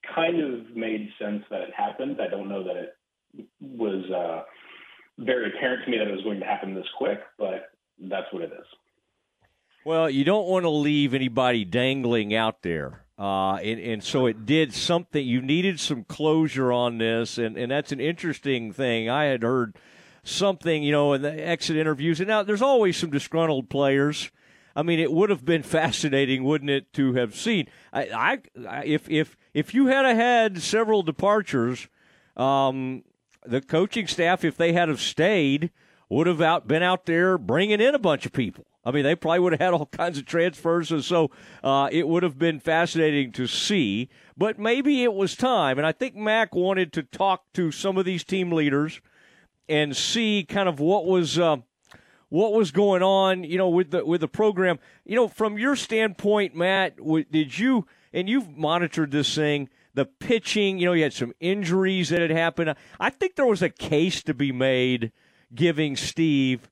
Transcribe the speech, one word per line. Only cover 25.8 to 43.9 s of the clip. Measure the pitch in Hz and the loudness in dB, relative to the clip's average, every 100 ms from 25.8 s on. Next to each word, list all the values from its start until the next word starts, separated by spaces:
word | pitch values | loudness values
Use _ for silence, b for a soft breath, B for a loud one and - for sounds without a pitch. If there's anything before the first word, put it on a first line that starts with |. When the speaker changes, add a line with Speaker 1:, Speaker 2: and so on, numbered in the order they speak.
| 160 113 151 135 139 131 | 0 -2 0 2 2 0
Speaker 2:
wouldn't | 131 151 143 | 0 0 0
it, | 139 - | -2 -2
to | - 135 | 0 2
have | 127 120 - | 2 -2 -4
seen. | - 214 127 B B | -2 -2 -2 B B
I, | - | -8
I, | 139 113 139 254 - - 110 | -6 0 0 0 -8 -16 -12
I, | 120 | -8
if, | 143 151 - | -2 -2 0
if, | 156 156 _ _ | -2 -2 _ _
if | 143 151 | -4 -2
you | 240 269 | 2 4
had | 269 269 | 4 4
had | 226 240 240 220 185 | 4 4 4 2 -2
several | 147 214 220 214 | -2 0 2 2
departures, | 160 143 190 208 196 139 120 127 - b b b b - | 0 -2 2 2 0 0 0 -4 -12 b b b b -2
um, | 131 139 135 131 131 131 - _ _ _ | 0 2 2 -2 -6 -8 -14 _ _ _
the | - 123 | -6 -6
coaching | - 160 202 233 185 | 0 0 0 -2 -4
staff, | - 170 180 | 0 0 2
if | 165 - | -2 0
they | 170 | 0
had | 170 170 | 2 0
have | 131 | -2
stayed, | 147 - 170 208 143 139 165 b b b b | -4 0 2 2 2 0 -2 b b b b
would | 117 165 | 0 2
have | 165 | 2
out, | 160 165 113 | 2 2 0
been | 156 | 0
out | 180 185 - | 2 0 0
there | 165 180 185 | 2 4 2
bringing | 98 135 208 214 | 0 0 2 4
in | 240 | 4
a | 285 | 4
bunch | 196 143 - | 2 0 -2
of | |
people. | - 107 - - _ | -4 -4 -6 -20 _
I | 117 | -2
mean, | 139 | 0
they | 139 | 2
probably | 170 160 170 | 0 2 2
would | 180 | 2
have | 160 | 2
had | 180 | 2
all | 170 147 | 0 -2
kinds | - 170 143 | -4 -4 -4
of | 135 | -4
transfers, | 170 175 - 165 170 160 | 0 0 0 0 0 0
and | 160 | -4
so, | 127 175 151 B B B | 0 2 2 B B B
uh, | 135 135 139 | 0 2 2
it | 160 151 | 0 2
would | 165 | 0
have | 175 135 | 0 0
been | 170 156 | -2 0
fascinating | - 160 170 165 156 143 131 | 0 2 2 2 2 2 -2
to | 110 123 | -4 -4
see. | - - 202 113 | -2 0 2 2